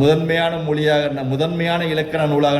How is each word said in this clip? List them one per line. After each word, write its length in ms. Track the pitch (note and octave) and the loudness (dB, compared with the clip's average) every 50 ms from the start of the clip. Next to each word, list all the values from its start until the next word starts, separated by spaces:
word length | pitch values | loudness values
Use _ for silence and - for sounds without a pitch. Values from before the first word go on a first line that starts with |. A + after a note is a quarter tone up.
| C3+ | 4
முதன்மையான 500 | D3 D#3 D#3+ E3 D#3+ E3 E3 E3 E3 E3+ E3 D#3+ D3+ | 4 4 2 2 0 0 0 0 0 -2 -4 -4 -2
மொழியாக 420 | D3+ D3+ D3+ D3+ D3+ D3 D3 C#3+ C#3 | -2 0 2 2 2 2 2 0 -2
ந-, 100 | C#3 C3 B2+ | -4 -4 -4
முதன்மையான 500 | C3 C3+ D#3 E3 F3 E3 E3+ E3+ E3+ E3+ E3+ D#3+ D#3 | -2 -2 -2 -2 -2 -2 -2 -2 -2 -2 -2 -2 -2
இலக்கண 300 | D#3 D#3 D#3 D#3+ D#3+ D#3 D3 D3 | -2 -2 -2 -2 -2 0 0 2
நூலாக 260 | C#3+ D3 C#3+ C#3+ C#3+ | 2 2 2 2 0